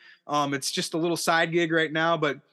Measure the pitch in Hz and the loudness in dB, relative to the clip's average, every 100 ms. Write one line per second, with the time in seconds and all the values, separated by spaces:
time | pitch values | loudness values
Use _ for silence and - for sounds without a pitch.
0 | - - - 147 143 139 - - 170 165 | -18 -18 -4 0 0 -2 -4 -4 -4 -2
1 | 175 160 - 165 170 170 165 160 156 160 | -2 0 0 2 2 0 2 2 0 0
2 | 165 165 151 131 - | 0 2 0 -2 -10